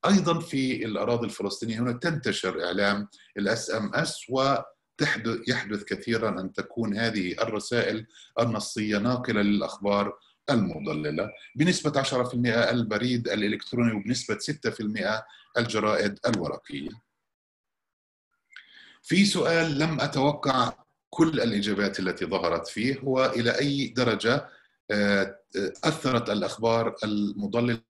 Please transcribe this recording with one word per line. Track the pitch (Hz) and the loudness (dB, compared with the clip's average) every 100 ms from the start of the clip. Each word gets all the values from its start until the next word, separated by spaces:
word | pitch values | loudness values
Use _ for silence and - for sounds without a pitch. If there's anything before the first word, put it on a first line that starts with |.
| 151 | 6
أيضا | 196 165 160 | 4 4 0
في | - 139 131 - 110 | 0 -2 0 0 -2
الأراضي | 104 104 120 113 | -2 0 0 -2
الفلسطينية | - 101 - 113 113 | -4 -6 -4 -6 -2
هنا | 123 | -2
تنتشر | 120 - 151 - - 92 90 87 | 0 -2 -2 -2 -2 -2 -2 -2
إعلام | 92 101 101 104 - - 104 | 2 2 2 -4 -14 -14 -4
الإس | 98 113 - | 0 0 -2
إم | 110 104 135 | -4 -2 -2
إس، | 156 - - | -2 -4 -4
وتحدث، | 131 135 135 - _ _ - 147 - 113 117 117 | 0 2 2 -2 _ _ -2 0 0 -2 -4 -2
يحدث | 117 104 104 | -2 -2 -6
كثيرا | - 98 - 113 110 95 | -6 -8 -2 -2 0 -2
أن | 95 | -6
تكون | - 98 - 110 101 | -8 -8 -4 -2 0
هذه | 117 104 90 - | 0 0 -2 -2
الرسائل | 113 107 - 120 90 107 113 - - - | -2 -2 -2 0 0 -2 -8 -20 -10 0
النصية | 120 110 - - 107 104 | 0 0 -4 -4 0 0
ناقلة | 113 123 123 107 | 2 0 0 2
للأخبار | 101 104 73 - 101 101 104 - _ _ - | 4 2 0 -2 0 2 0 -4 _ _ 0
المضللة | 139 92 80 - 151 151 78 101 - - 123 | 2 2 -2 -4 -4 -4 -4 -4 -8 -16 0
بنسبة | 165 180 151 139 | 2 2 0 0
عشرة | 131 127 | 0 0
في | 120 | 0
المائة، | 123 123 113 101 | 0 2 4 2
البريد | 120 110 107 123 123 120 | 2 0 0 0 0 0
الإلكتروني، | 107 104 107 - 120 117 | 0 0 -2 -4 2 2
وبنسبة | 107 101 127 - 104 | 2 -2 -4 -2 -6
ستة | - 147 113 | -4 -4 -4
في | 107 | -2
المائة | 107 107 98 110 - - _ - | -4 -2 -2 -2 -6 -20 _ -2
الجرائد | 113 107 107 92 101 101 - | 0 2 2 2 0 0 0
الورقية. | 110 78 65 - 69 71 113 _ _ _ _ _ _ _ _ _ _ _ _ _ _ _ - - - - - | 0 -2 -6 -8 -10 -10 -12 _ _ _ _ _ _ _ _ _ _ _ _ _ _ _ -20 -20 -20 -20 -20
في | - 180 202 | 0 4 4
سؤال | 190 147 165 160 143 | 4 2 2 2 2
لم | 156 151 | 0 0
أتوقع | 139 143 139 147 143 131 120 - _ _ _ | 0 2 2 2 0 2 2 -2 _ _ _
كل | - 160 143 | 2 4 4
الإجابات | 117 101 101 98 101 - | 2 0 0 0 0 0
التي | 92 87 87 | -4 -2 -2
ظهرت | 92 85 82 - | 0 0 -2 -4
فيه، | - 120 135 | -4 -2 -2
هو | 135 131 131 | -2 2 2
إلى | 120 117 - | 2 0 0
أي | 143 139 123 | 0 0 -2
درجة، | 127 120 104 113 139 - - _ _ _ | 0 2 2 2 2 0 -20 _ _ _
آه، | 107 101 101 98 - _ - 95 - | 2 4 4 2 -4 _ -4 -4 0
أثرت | 165 156 135 123 117 | -2 0 0 0 0
الأخبار | 104 101 - 113 113 110 - | -2 -2 0 2 2 0 -2
المضللة | 107 104 104 101 101 117 120 117 _ | -2 0 -2 -2 -2 0 0 -2 _